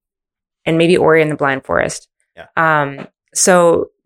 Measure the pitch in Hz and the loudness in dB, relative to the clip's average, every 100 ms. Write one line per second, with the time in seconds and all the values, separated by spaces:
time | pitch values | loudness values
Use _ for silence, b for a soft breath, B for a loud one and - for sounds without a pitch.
0 | _ _ _ _ _ _ - 160 170 180 | _ _ _ _ _ _ -4 0 2 2
1 | 156 160 156 147 143 135 - 85 - - | 2 2 2 -2 -4 -4 -4 -2 -2 -6
2 | _ _ _ - 82 - 160 151 139 139 | _ _ _ -20 -10 -4 0 0 -2 -8
3 | - _ _ - - 180 170 - - _ | -18 _ _ -4 2 4 4 2 -2 _